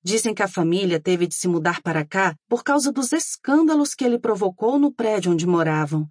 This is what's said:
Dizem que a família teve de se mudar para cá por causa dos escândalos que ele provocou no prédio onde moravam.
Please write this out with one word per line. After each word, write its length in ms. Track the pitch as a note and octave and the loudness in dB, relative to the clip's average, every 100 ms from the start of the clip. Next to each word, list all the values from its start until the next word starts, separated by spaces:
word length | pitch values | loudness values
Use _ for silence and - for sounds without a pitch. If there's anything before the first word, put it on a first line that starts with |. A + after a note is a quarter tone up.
Dizem 300 | F3 A3 A3+ | -4 -2 -2
que 80 | G3+ | -2
a 60 | G3 | -2
família 520 | F#3 E3 F3+ F#3+ E3 | 0 0 0 0 0
teve 260 | F#3 F3 F3 | 0 0 0
de 80 | |
se 140 | - F3+ | -2 -2
mudar 320 | E3+ E3 D#3+ | 0 0 -2
para 240 | F3 D#3+ | -2 -4
cá 320 | D3+ F#3+ F#3+ D3+ _ | -2 0 0 -2 _
por 140 | A#3+ | -4
causa 300 | - C#4+ C4 | 0 0 0
dos 200 | B3+ B3 | -2 -2
escândalos 840 | D#4+ - - - D4 D#4+ D4+ C#4+ | -4 -4 -8 0 2 4 2 0
que 100 | - | -2
ele 140 | B3 A#3+ | 0 0
provocou 600 | A3 G3 G3 F#3 A3 C#4+ | 0 0 -2 0 0 2
no 140 | C#4+ | 0
prédio 400 | - A3 G#3+ F3 | 0 -2 0 0
onde 140 | E3+ F3 | 0 2
moravam. 640 | E3+ D#3+ D#3 D3 D#3 D3+ | 2 2 0 0 -2 -4